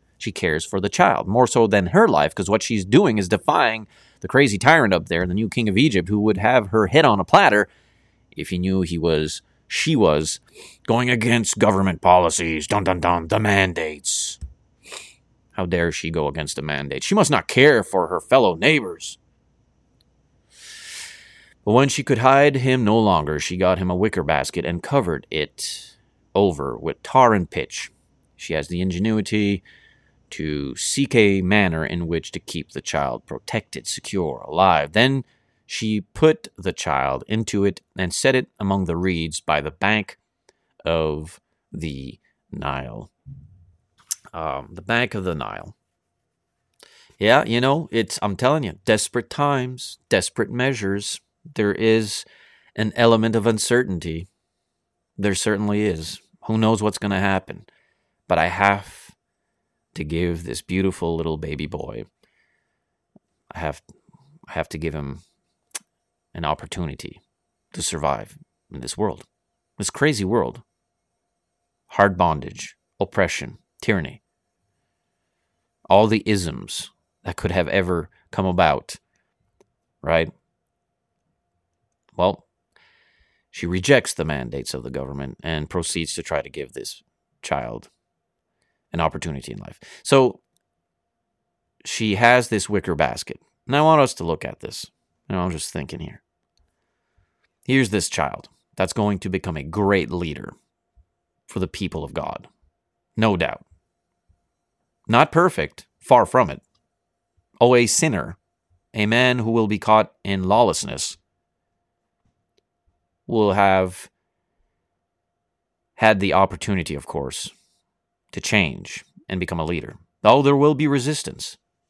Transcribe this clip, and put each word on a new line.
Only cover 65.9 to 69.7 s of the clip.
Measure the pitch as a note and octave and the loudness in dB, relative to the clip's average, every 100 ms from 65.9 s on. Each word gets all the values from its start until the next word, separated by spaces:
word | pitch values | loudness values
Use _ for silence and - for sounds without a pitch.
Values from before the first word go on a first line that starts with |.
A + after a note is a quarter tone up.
| _ _ _ _ | _ _ _ _
an | E2+ | -8
opportunity | D#2 D#2 - - E2 - - - _ _ _ _ _ | -6 -6 -8 -10 -8 -10 -16 -20 _ _ _ _ _
to | - | -10
survive | - E2 D2 B1 G#1 - _ _ _ | -8 -4 -2 -2 -6 -20 _ _ _
in | C#2+ | -14
this | A#1+ - | -10 -4
world. | G#2 - - _ _ _ _ | -4 -6 -14 _ _ _ _